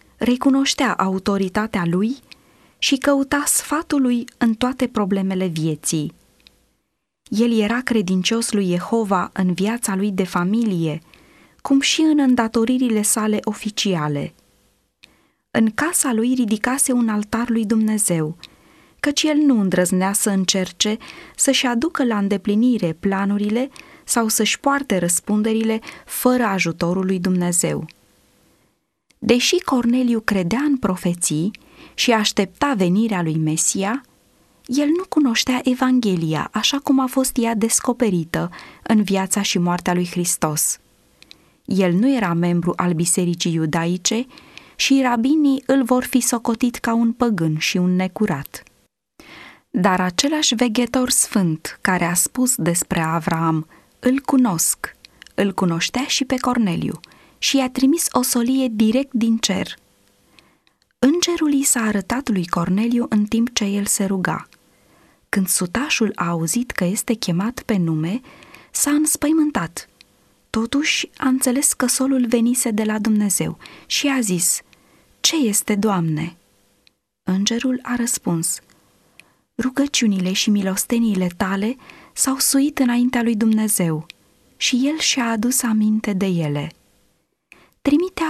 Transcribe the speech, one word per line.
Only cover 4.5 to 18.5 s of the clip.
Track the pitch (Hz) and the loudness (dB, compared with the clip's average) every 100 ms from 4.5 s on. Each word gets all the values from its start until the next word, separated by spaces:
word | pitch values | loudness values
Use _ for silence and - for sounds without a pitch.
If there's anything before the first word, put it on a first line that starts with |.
toate | 220 254 262 247 | 2 -2 0 -2
problemele | 233 190 196 190 190 185 | 0 0 0 0 -2 -2
vieții. | 160 160 151 - 160 151 - _ _ _ _ _ _ _ _ _ _ | 0 -2 -2 -4 -4 -4 -10 _ _ _ _ _ _ _ _ _ _
El | _ 202 240 226 | _ 0 2 2
era | 208 240 | 0 -2
credincios | 254 233 180 185 180 226 233 | 0 0 2 0 0 -2 0
lui | 208 185 | 0 0
Jehova | 175 - 226 202 185 - | -2 0 -2 0 0 -2
în | - 185 | -2 -2
viața | 175 202 233 - | 0 -2 -2 -4
lui | 190 208 | -2 -2
de | 190 | -2
familie, | 185 180 180 220 226 175 160 156 - - - - - _ | -2 -2 0 0 0 0 -2 -4 -10 -20 -20 -20 -20 _
cum | - 277 | 0 2
și | 277 - | 2 2
în | 320 302 | 4 4
îndatoririle | 269 240 220 233 226 254 247 214 | 4 4 2 2 2 2 2 0
sale | 208 220 214 214 | 0 0 0 0
oficiale. | 214 208 214 - 202 170 151 143 156 - _ _ _ _ _ _ - _ _ _ _ | -2 -6 -8 -4 -2 0 -2 -4 -6 -12 _ _ _ _ _ _ -20 _ _ _ _
În | 233 220 | 0 0
casa | - 311 - 277 | 0 -2 -2 0
lui | 220 247 | 0 0
ridicase | 254 220 208 240 277 - | 0 0 0 -2 -2 0
un | 247 226 | 2 0
altar | 208 208 226 240 | -2 -2 -4 0
lui | 226 208 | -2 0
Dumnezeu | 226 220 214 - 165 156 - - | 2 2 0 0 0 -2 -6 -18